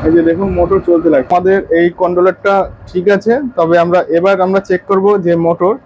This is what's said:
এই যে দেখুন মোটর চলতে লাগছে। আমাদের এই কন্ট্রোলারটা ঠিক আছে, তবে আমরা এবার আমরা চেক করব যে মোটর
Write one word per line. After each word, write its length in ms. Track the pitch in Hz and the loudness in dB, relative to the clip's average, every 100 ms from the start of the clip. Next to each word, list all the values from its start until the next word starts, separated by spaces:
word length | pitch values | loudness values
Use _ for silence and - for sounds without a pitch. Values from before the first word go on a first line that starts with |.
| 156 | 2
এই 60 | 170 | 2
যে 60 | 165 | 2
দেখুন 200 | 165 196 180 | -2 -2 -2
মোটর 200 | 170 190 - | 0 0 0
চলতে 200 | 170 165 | 0 2
লাগছে। 180 | 147 127 | 0 0
আমাদের 240 | 180 185 196 - 165 | 0 0 -2 0 0
এই 80 | 175 170 | 0 0
কন্ট্রোলারটা 540 | 180 180 185 180 202 196 180 - - | -2 0 0 0 -2 -2 -2 -10 -8
ঠিক 160 | 180 180 196 | -4 0 0
আছে, 160 | 214 247 262 208 | 0 -2 -4 -4
তবে 160 | 165 170 | 0 2
আমরা 160 | 170 180 151 165 | 2 0 2 0
এবার 180 | 185 196 185 | 0 0 0
আমরা 140 | 190 190 | -2 -2
চেক 120 | 180 - | -4 0
করব 160 | 196 196 208 170 | 0 2 0 0
যে 60 | 170 165 | 0 0
মোটর 280 | 170 180 254 | 0 -2 -2